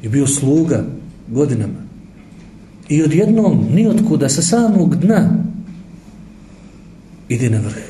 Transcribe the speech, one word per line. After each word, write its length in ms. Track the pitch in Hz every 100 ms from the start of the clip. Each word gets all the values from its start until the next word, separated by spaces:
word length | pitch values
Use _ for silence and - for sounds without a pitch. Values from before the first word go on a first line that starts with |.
i 60 | 113
bio 180 | 135 135
sluga 580 | - 131 151 165 127 - - - - -
godinama. 560 | 117 147 120 101 95 - - - - - - - - - - -
I 140 | 151
odjednom, 640 | 156 160 208 226 214 - 110
nijotkuda, 560 | 170 220 185 - 156 139
sa 120 | -
samog 540 | - 233 226 190 160 -
dna, 480 | 190 214 - - - - - - - - - - - - - - - - - - - - -
ide 200 | 120 123
na 100 | 110
vrh. 240 | 101 -